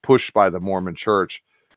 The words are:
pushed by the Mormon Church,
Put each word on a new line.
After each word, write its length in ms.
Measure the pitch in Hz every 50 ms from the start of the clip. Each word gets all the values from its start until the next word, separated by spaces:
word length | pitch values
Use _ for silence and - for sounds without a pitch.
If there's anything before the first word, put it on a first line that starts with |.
| -
pushed 280 | - 131 123 - - -
by 160 | 107 101 95
the 120 | 85 92
Mormon 340 | 87 98 95 92 92 90 85
Church, 480 | - - 110 104 98 90 87 - - _ _ _ _ _ _ _